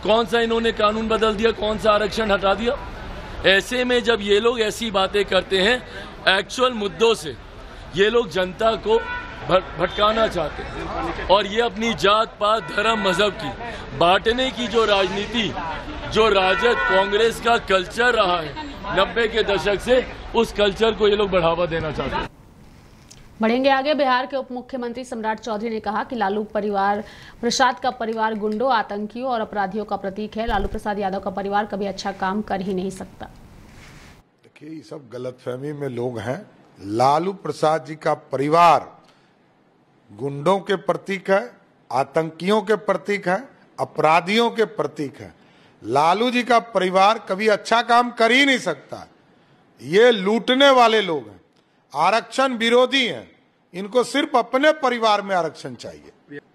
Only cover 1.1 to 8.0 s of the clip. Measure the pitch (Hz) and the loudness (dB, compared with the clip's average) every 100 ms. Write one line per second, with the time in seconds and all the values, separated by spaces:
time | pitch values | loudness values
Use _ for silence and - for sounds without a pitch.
1.1 | 220 220 208 226 214 208 214 208 208 208 | 2 2 2 0 0 -2 0 2 2 2
2.1 | - 220 196 190 196 233 285 - - - | -2 0 2 2 0 0 -2 -8 -14 -14
3.1 | - - - 175 196 180 247 247 247 220 | -14 -14 -2 2 2 2 -2 0 0 2
4.1 | 233 202 202 233 247 214 - 226 196 190 | 0 2 2 2 0 -2 -2 -4 -2 0
5.1 | 196 196 190 180 190 190 247 - - - | 0 0 -2 0 0 2 0 -4 -14 -14
6.1 | - - 190 208 - 254 240 202 165 226 | -2 0 0 -2 -2 -2 0 -6 2 2
7.1 | 220 160 113 - - - - - 156 | 2 -4 -12 -16 -20 -18 -18 -10 2